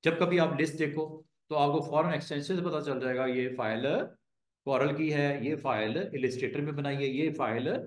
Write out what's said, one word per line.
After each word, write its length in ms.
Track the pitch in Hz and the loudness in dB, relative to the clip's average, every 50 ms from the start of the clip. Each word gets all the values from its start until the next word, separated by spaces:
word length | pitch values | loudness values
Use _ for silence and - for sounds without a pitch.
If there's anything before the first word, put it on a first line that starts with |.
| - | 2
जब 160 | 160 165 - | 0 2 2
कभी 180 | 185 170 175 180 | 2 4 4 4
आप 200 | 165 151 143 139 | 4 4 4 0
list 160 | 156 151 - | 0 0 0
देखो, 500 | - 160 143 147 156 156 156 156 - - _ _ _ _ _ | -2 -2 -2 0 -4 -4 -4 -8 -16 -18 _ _ _ _ _
तो 60 | 156 | 0
आपको 340 | 151 143 143 147 156 143 143 | 2 2 4 4 0 0 2
foreign 240 | 139 151 160 175 165 | 2 2 2 2 0
एक्सटेंशन 420 | 143 - - 165 143 143 - 190 | -2 -2 -4 -4 -4 -2 -2 -2
से 60 | 180 | -2
पता 200 | - 175 156 151 | 0 -2 -2 -2
चल 180 | 143 143 135 127 | -2 -2 -4 -2
जाएगा, 260 | 127 127 127 127 131 | -2 -2 0 0 0
ये 300 | 131 127 127 127 131 127 127 | 0 0 0 -2 -2 -2 -2
file 280 | 120 110 110 113 127 139 160 240 - - - _ _ _ _ _ _ _ _ _ _ 139 | -2 -2 -2 0 0 0 0 0 -2 -4 -10 _ _ _ _ _ _ _ _ _ _ 0
Corel 300 | 135 127 135 147 147 147 | 2 2 2 2 2 2
की 140 | 160 156 | 0 0
है, 340 | 151 143 143 143 143 - 110 | 2 2 2 2 2 0 -2
ये 100 | 139 156 | -2 -2
file 540 | - - 139 123 107 110 107 117 160 196 - | -2 -2 -2 0 0 0 0 0 -2 -4 -4
Illustrator 500 | - 135 127 127 123 - 135 123 127 143 | -4 0 0 0 0 0 -4 -2 -2 -2
में 160 | 147 151 147 | -2 -2 -2
बनाई 200 | 143 143 143 139 | -2 -2 -2 -2
है, 120 | 139 139 135 | 0 -2 -2
ये 240 | 131 131 156 156 | 0 0 0 0
file 360 | 147 147 135 113 110 117 123 151 208 262 - | 0 0 -2 0 0 0 0 -2 -2 -2 -4